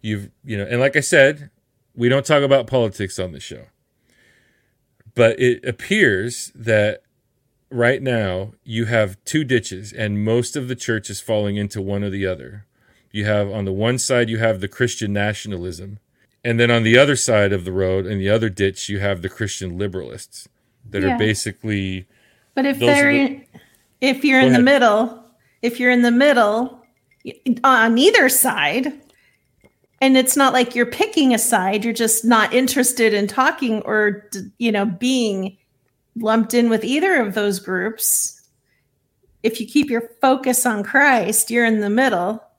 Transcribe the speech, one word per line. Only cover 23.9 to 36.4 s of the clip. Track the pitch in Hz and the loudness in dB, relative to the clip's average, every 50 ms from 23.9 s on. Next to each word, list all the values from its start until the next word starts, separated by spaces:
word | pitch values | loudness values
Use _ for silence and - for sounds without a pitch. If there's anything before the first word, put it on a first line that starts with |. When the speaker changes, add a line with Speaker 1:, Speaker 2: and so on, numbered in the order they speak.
| _ _ | _ _
Speaker 2:
if | 247 269 262 269 - | -2 -2 -2 0 0
you're | 294 269 262 | 2 4 6
Speaker 1:
Go | 262 254 | 6 6
Speaker 2:
in | 247 | 6
the | 247 | 6
Speaker 1:
ahead. | 247 254 285 277 240 | 6 6 6 6 4
Speaker 2:
middle, | 226 208 214 233 226 - - - _ _ _ _ _ _ _ - | 4 4 2 0 -2 -4 -12 -20 _ _ _ _ _ _ _ -4
if | 240 240 240 | -4 -2 0
you're | 247 247 247 | 2 2 4
in | 240 240 | 4 4
the | 240 | 4
middle, | 240 240 269 294 277 240 220 208 208 226 247 262 - - _ _ _ _ _ _ _ _ _ | 4 4 4 4 4 4 4 2 2 -2 -4 -4 -8 -18 _ _ _ _ _ _ _ _ _
y-, | - - _ _ 262 233 233 - | -16 -16 _ _ -4 -2 2 4
on | 269 262 233 220 226 226 | 4 4 6 4 4 4
either | 233 277 381 453 466 294 269 | 4 4 4 6 6 4 4
side, | - - - 240 - - 147 147 160 247 254 302 - - _ _ _ _ _ _ _ _ _ _ _ _ _ _ _ _ _ _ _ _ 269 | 2 2 0 0 0 0 -2 -2 0 -2 -4 -4 -8 -10 _ _ _ _ _ _ _ _ _ _ _ _ _ _ _ _ _ _ _ _ 2
and | 269 262 262 | 4 4 4
it's | 254 262 - | 4 2 2
not | 294 277 262 247 | 2 2 4 4
like | 254 247 240 - | 2 0 0 0
you're | 240 240 | -2 -2
picking | 240 - - 427 427 - 339 285 262 240 | -2 0 -4 -4 -2 0 2 2 4 2
a | 220 | 2
side, | - - 240 196 185 190 202 214 202 | 0 0 0 0 0 0 -2 -2 -2
you're | 233 226 | -2 -2
just | - 233 226 226 - - | -2 0 0 0 0 2
not | 226 240 220 214 - - | 2 4 4 4 2 2
interested | 247 262 254 - 285 254 247 - - 233 220 208 | 0 0 2 0 0 0 0 0 2 2 2 2
in | 202 202 | 2 -2
talking | 202 - - 262 294 339 - 277 240 220 214 - | -2 0 0 0 0 0 -2 -2 -2 -2 -4 -4
or, | - 214 214 208 208 196 202 - - - | -2 0 0 0 0 -2 -4 -10 -14 -14
d-, | 196 - - _ _ | -12 -12 -14 _ _
you | 240 233 | -2 -2
know, | 214 202 202 | 0 0 -2
being | 226 180 170 240 254 262 254 233 214 196 190 185 190 190 _ _ _ _ _ _ _ _ _ _ _ _ | -2 -4 -2 -2 0 0 0 0 -2 -2 -4 -6 -8 -10 _ _ _ _ _ _ _ _ _ _ _ _
lumped | 226 226 214 220 226 | -6 -2 0 2 2